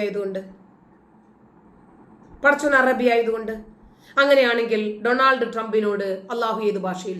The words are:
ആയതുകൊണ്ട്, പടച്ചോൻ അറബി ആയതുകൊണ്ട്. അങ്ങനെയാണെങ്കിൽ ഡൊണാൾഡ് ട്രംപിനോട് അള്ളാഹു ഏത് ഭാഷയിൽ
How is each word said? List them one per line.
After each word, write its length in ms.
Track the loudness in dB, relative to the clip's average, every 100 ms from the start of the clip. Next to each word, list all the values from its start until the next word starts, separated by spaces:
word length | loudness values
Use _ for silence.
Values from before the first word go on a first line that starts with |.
ആയതുകൊണ്ട്, 380 | -2 -4 -6 -8 -12 -20 -20 _ _ _ _ _ _ _ _ _ _ _ _ -20 -20 -20 -20 -2
പടച്ചോൻ 320 | 0 2 2 2
അറബി 260 | 2 2 2
ആയതുകൊണ്ട്. 400 | 2 0 -2 -6 -10 -12 -20 -20 _ -6 2
അങ്ങനെയാണെങ്കിൽ 640 | 4 6 4 2 0 -2 -2 -2 0
ഡൊണാൾഡ് 420 | 2 4 2 -2 -6
ട്രംപിനോട് 520 | -2 0 0 -2 -4 -6 -6
അള്ളാഹു 260 | -4 -2 -2 -2
ഏത് 120 | -2 -4
ഭാഷയിൽ 320 | -6 -8